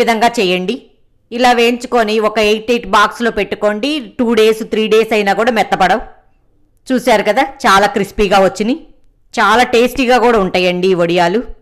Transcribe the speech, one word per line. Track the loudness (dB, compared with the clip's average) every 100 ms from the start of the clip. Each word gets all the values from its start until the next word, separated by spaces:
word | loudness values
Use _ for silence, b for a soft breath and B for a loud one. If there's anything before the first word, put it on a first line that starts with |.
విధంగా | 0 0 0 0
చేయండి. | -2 -2 -4 -8 -12 _ _ _ _ -2
ఇలా | 0 2
వేయించుకొని | 0 -2 -2 -2 0 -2 -2
ఒక | 0 0
ఎయిట్ | -2 -2
ఎయిట్ | -4 0 0
బాక్స్లో | 0 0 -4 -4
పెట్టుకోండి. | -6 -4 -2 -2 -4 -6 -8 -4
టూ | 0 2
డేస్, | 2 0 -4
త్రీ | -4 0
డేస్ | 0 2 0
అయినా | 0 0
కూడా | 0 0
మెత్తపడవు. | -2 0 2 0 -4 -18 _ _ _ _ _ _ -4
చూశారు | -2 2 2 2
కదా, | 0 -2 -2 2
చాలా | 2 2 0
క్రిస్పీగా | -4 -2 0 2 2
వచ్చినాయి, | 0 -4 -4 -8 _ _ _ _ -2
చాలా | 2 2 2
టేస్టీగా | 2 0 0 0 2 2
కూడా | 2 0
ఉంటాయండి | 0 0 0 0
ఈ | 0
వడియాలు. | 0 0 0 -2 -6 -12